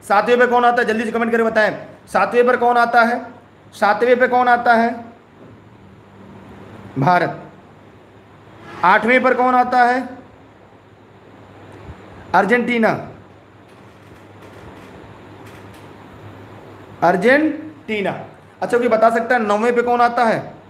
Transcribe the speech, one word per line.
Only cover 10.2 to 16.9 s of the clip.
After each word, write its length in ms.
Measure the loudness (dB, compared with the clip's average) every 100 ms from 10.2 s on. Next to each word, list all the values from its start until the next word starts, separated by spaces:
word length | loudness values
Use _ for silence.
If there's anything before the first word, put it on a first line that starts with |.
| -20 -20 -20 -20 -20 -20 -20 -20 -20 -20 -20 -20 -20 -20 -20 -20 -20 -20 -20 -20 -4
अर्जेंटीना। 580 | -2 2 0 0 0 0 -2 -8 -20 -20 -20 -20 -20 -20 -20 -20 -20 -20 -20 -20 -20 -20 -20 -20 -20 -20 -20 -20 -20 -20 -20 -20 -20 -20 -20 -20 -20 -20 -20 -20 -20 -20 -20 -20 -20 -20